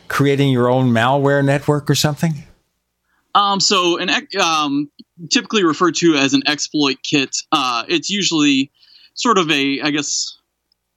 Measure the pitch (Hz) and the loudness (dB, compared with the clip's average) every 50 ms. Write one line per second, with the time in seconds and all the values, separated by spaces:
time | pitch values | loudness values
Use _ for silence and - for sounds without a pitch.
0 | - - - - 139 143 139 135 139 139 127 120 123 123 127 131 131 123 117 113 | -12 -6 -2 0 2 2 2 2 2 2 2 2 2 2 2 2 2 2 2 2
1 | 117 127 139 143 139 139 143 143 139 139 139 143 - - 147 143 - - 143 - | 2 2 2 2 2 2 2 2 2 2 0 0 0 0 -2 0 0 0 0 0
2 | - 151 143 - 170 165 151 135 - - - _ _ _ _ _ _ _ _ _ | 0 -2 -2 -2 -2 -2 -2 -4 -10 -18 -20 _ _ _ _ _ _ _ _ _
3 | _ _ _ _ _ _ - 202 202 202 196 196 - - 208 185 180 170 175 175 | _ _ _ _ _ _ 0 0 2 2 0 0 0 2 2 2 2 0 0 -2
4 | 180 - 185 247 - - - 196 180 165 160 156 151 143 139 143 147 - _ - | -2 -2 -2 -4 -4 -4 -4 -2 -2 0 0 0 -2 -2 -2 -4 -4 -6 _ -20
5 | - _ _ - 170 - - 240 190 - 226 208 180 160 147 - 185 170 147 - | -20 _ _ -18 -6 -4 -2 -2 -2 -2 0 2 2 2 2 2 0 0 0 2
6 | 170 170 156 139 135 131 135 135 - 147 147 143 - - - 151 143 135 131 - | 2 2 2 2 2 0 0 0 0 -2 -2 -4 -4 -4 -2 -2 0 0 -2 -4
7 | - - 156 143 131 - - - - - 156 147 131 127 120 113 85 - 175 156 | -6 -2 -2 -2 -2 -2 -6 -8 -6 -2 -2 -2 0 -2 -2 -4 -4 -2 -4 -4
8 | - - 202 202 175 - 170 151 147 143 139 131 139 - _ _ _ _ - - | -2 -4 -4 -4 -2 -2 0 0 2 2 2 0 -2 -4 _ _ _ _ -20 -20
9 | _ _ - - - 247 214 190 175 156 156 139 135 139 139 120 135 151 143 151 | _ _ -8 -4 0 0 2 2 2 0 0 0 0 -2 -2 -2 -4 -4 -2 -4
10 | 143 - - - - - - _ _ _ _ _ _ _ _ _ _ _ _ | -4 -4 -4 -6 -6 -8 -10 _ _ _ _ _ _ _ _ _ _ _ _